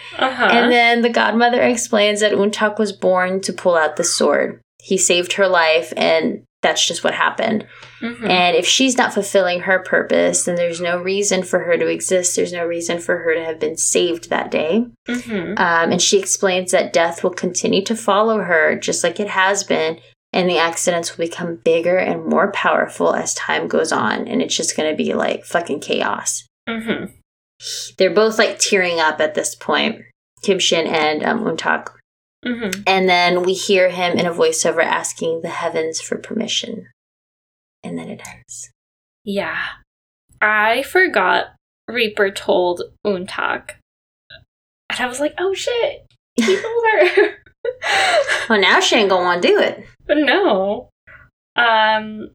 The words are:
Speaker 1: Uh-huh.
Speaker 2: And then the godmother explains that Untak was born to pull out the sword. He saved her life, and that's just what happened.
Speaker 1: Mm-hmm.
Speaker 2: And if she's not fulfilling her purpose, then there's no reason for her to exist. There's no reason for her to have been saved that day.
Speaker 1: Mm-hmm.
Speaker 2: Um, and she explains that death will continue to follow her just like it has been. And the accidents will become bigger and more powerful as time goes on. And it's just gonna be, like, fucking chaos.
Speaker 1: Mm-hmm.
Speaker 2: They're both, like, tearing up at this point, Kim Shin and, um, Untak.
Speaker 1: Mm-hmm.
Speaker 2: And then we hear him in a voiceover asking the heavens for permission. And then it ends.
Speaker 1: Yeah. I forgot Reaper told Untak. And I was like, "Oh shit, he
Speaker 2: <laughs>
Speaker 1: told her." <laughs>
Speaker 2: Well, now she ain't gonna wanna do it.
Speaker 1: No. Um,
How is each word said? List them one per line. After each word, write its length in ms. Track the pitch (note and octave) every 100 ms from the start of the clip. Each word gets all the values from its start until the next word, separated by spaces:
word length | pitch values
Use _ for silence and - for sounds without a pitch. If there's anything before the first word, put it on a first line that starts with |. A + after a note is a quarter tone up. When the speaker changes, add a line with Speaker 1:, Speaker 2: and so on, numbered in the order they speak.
| - -
Speaker 1:
Uh-huh. 280 | C4 B3+ A3
Speaker 2:
And 200 | A#3 A#3+
then 300 | A#3+ A#3 A#3
the 80 | A#3
godmother 520 | A#3 G#3+ A3 A#3+ A#3+
explains 580 | B3 A#3 - A3 G#3 G#3
that 120 | G#3+
Untak 440 | G3+ G3+ G#3+ G#3+ G#3
was 140 | G#3+
born 480 | G3 F#3 F#3 F#3 F#3+
to 120 | F#3+
pull 220 | F3+ F#3 E3
out 200 | D3+ -
the 80 |
sword. 560 | E3 - D3 C#3+ C3 - _ _
He 160 | - F#3
saved 360 | - F3 F3
her 140 | - F#3+
life, 460 | F3+ D#3+ D#3+ E3 -
and 480 | E3 D#3+ D#3+ - - _
that's 240 | F3 D#3+ -
just 180 | E3+
what 100 | D#3+
happened. 520 | - D#3+ - A3+ A3 - - - -
Speaker 1:
Mm-hmm. 240 | A#3 A#3+ G#3
Speaker 2:
And 260 | F3+ F3+ E3
if 100 | F3
she's 300 | - C4 B3
not 160 | -
fulfilling 480 | - G3 G3 F3+ F3
her 180 | F#3 F#3
purpose, 640 | F#3 E3+ - E3+ F3 F3
then 120 | - F3
there's 260 | F3 E3+
no 200 | F3 F3
reason 400 | F3+ G3 G3 F#3
for 160 | F3+ F3+
her 180 | E3+ E3+
to 100 | E3
exist. 480 | E3 - F#3 F3+ -
There's 160 | F3
no 140 | F3 E3+
reason 340 | E3+ E3+ E3+
for 180 | E3+ F3
her 140 | E3
to 100 | D#3+ E3
have 140 | D#3+
been 180 | D3+ E3
saved 520 | - F#3 F3 E3+ -
that 220 | D#3+ -
day. 340 | E3 D#3 G3+ A#3+ - -
Speaker 1:
Mm-hmm. 440 | B3 A#3+ G#3 E3+ G#3
Speaker 2:
Um, 340 | F#3 E3+ E3
and 100 | F3
she 180 | - G3+
explains 520 | F#3+ - G3 F3+ F3+
that 200 | F3+ -
death 320 | F3 E3+ E3+
will 80 | F#3
continue 520 | - F#3+ - - F3 G3
to 100 | A3+
follow 440 | - G3 A3 A3
her 360 | F3+ E3 D#3 -
just 260 | - F3
like 160 | F3 F3
it 100 | G3+
has 340 | F#3+ F#3+ G3
been. 360 | - D#3+ D#3+ E3 - _ _
And 140 | - F3+
the 100 | E3
accidents 580 | E3 E3+ - F3 E3 -
will 80 | E3
become 300 | - E3+ E3+
bigger 420 | - E3 E3+ F#3
and 280 | F#3 E3 D#3+
more 260 | D#3 F#3
powerful 640 | - F3+ D#3 - - E3 -
as 180 | E3
time 340 | - - D#3 E3
goes 240 | D#3+ D#3+
on. 360 | D#3 A2 - -
And 140 | -
it's 140 | - -
just 220 | - -
gonna 180 | D#3 D#3
be, 180 | D#3+ D2+
like, 280 | D#2 -
fucking 360 | - F3 - G3+
chaos. 640 | - - - - - - - _ -
Speaker 1:
Mm-hmm. 440 | A3+ A3+ D3 - - _ _ _ _ - - - -
Speaker 2:
They're 160 | F#3+
both, 240 | F3 A3 A3
like, 220 | G3+ -
tearing 400 | - G3+ F3+ E3
up 200 | D#3 D#3
at 120 | D#3
this 220 | - D#3 -
point, 460 | - D3 D3 - - _ _ _
Kim 160 | - F#3
Shin 260 | - F3 D#3
and, 380 | D#3+ D3+ D3+
um, 160 | - D#3 E3+
Untak. 480 | D#3+ - D#2+ - - _ _ _ _ B3
Speaker 1:
Mm-hmm. 380 | A#3 G#3+ F#3 G3
Speaker 2:
And 240 | F#3+ F#3
then 320 | F3+ F3 F3+
we 120 | F3+
hear 360 | F#3 - G3 F#3
him 280 | F3 F3+ -
in 80 | F3
a 40 |
voiceover 520 | E3+ D#3+ D#3+ F3 D#3+
asking 580 | D#3+ E3 - - E3+ E3
the 80 | E3+
heavens 500 | - E3+ E3+ D#3+ D#3+
for 180 | - -
permission. 640 | - - - - - - - _ _ _ _ _ _ _ _ _
And 140 | F#2 E2+
then 100 | E2
it 140 | - -
ends. 440 | - _ - - _ _ _ _ _ A3
Speaker 1:
Yeah. 360 | G3 E3 - - - _ _ _ _ _ _
I 440 | G#3+ G#3+ G#3+ A#3+
forgot 640 | C#4 F#4 F#4 A#3 F#3 - - _ _ _ -
Reaper 420 | A3+ A3 G#3+ G3
told 540 | G3+ - G3 F3 F3 - _ G#3
Untak. 640 | F#3 F#3 - - - - - _ _ _ _ _ - _ _ _ _ _
And 80 | -
I 80 | B3
was 120 | B3
like, 140 | D4 -
"Oh 140 | F#4 F#4
shit, 500 | - A#4+ A4+ - - _ _ -
he 100 | A3+
Speaker 2:
<laughs> 160 | F#4+
Speaker 1:
told 220 | A4 A#4 A4+
her." 420 | G4+ F4+ F#4 G4 -
<laughs> 40 | _ _ A#4 B4+ - G5 F#5+ E5+ C5+ - -
Speaker 2:
Well, 100 | G#3+
now 200 | F#3 C4+
she 160 | F#4+ B3+
ain't 140 | G3
gonna 140 | F#3 F3+
wanna 160 | F3
do 180 | C4+ G4+
it. 260 | - - - _ -
Speaker 1:
No. 800 | D4+ D4 D#4+ F#4 G3+ G3 A3+ - _ _ - - _ _ -
Um, 760 | A#3+ A3 G#3+ A3 G#3+ G#3+ G#3+